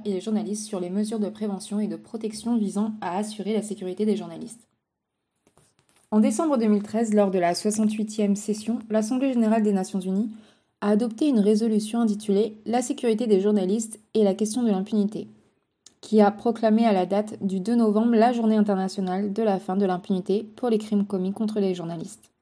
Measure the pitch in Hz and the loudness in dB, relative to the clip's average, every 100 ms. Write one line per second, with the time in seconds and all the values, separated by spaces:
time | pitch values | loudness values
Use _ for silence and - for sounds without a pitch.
0 | 214 185 185 214 185 208 - 196 175 190 | -4 -4 -2 -4 -2 -6 -6 -6 -4 -2
1 | 214 226 208 214 214 190 - 202 208 160 | -2 -2 -4 -4 -6 -6 -6 -4 -4 -6
2 | - 226 220 214 233 240 196 185 220 214 | -12 -10 -8 -8 -2 0 0 -2 -4 -4
3 | 185 180 214 - 190 214 208 190 185 180 | -6 -4 -6 -6 -4 -4 -4 -6 -8 -2
4 | 214 190 175 160 160 - _ _ _ _ | 0 -2 -4 -12 -14 -16 _ _ _ _
5 | _ _ _ _ _ _ _ _ _ _ | _ _ _ _ _ _ _ _ _ _
6 | _ 214 262 214 330 269 220 208 208 214 | _ 2 4 2 2 2 4 2 0 -2
7 | 233 208 202 185 170 175 214 214 214 214 | 2 4 4 4 2 0 -2 0 0 0
8 | 214 - 208 202 - 214 - 233 - 214 | -4 -2 0 0 -2 -4 -4 -6 -2 -2
9 | 214 254 277 240 220 226 214 196 190 196 | 0 0 0 2 2 4 2 2 0 -4
10 | 185 190 226 - - _ _ _ 202 208 | -2 -2 -2 -6 -20 _ _ _ 0 2
11 | 240 220 302 247 196 214 226 214 214 233 | 0 0 2 4 4 4 2 0 0 0
12 | 233 208 - 196 220 - - 233 254 277 | 0 0 0 2 0 -4 -4 -2 -2 -2
13 | 240 226 240 196 202 208 185 214 214 - | 0 0 4 4 4 2 2 0 -4 -12
14 | _ 220 208 190 214 214 233 190 196 214 | _ 2 2 2 -2 0 0 0 0 0
15 | 202 208 - - _ _ _ _ _ _ | 0 -2 -12 -16 _ _ _ _ _ _
16 | - 214 208 208 240 233 226 220 226 196 | 0 4 6 4 -2 0 2 4 4 2
17 | 175 196 214 - 196 190 185 240 220 208 | 2 -2 -2 -6 -4 -4 0 2 2 2
18 | 233 233 226 240 226 214 208 190 190 185 | 4 4 4 4 2 4 2 0 -2 -4
19 | 185 185 208 196 226 190 196 190 202 180 | -4 -2 -4 -2 0 0 -2 0 0 0
20 | 190 190 185 196 226 - 247 220 214 202 | -2 -2 0 -2 -4 -6 -2 -2 0 -2
21 | 202 196 185 196 214 220 196 180 165 170 | 0 -2 -4 -4 -4 -2 -2 -2 -6 -10
22 | 175 - _ _ | -12 -16 _ _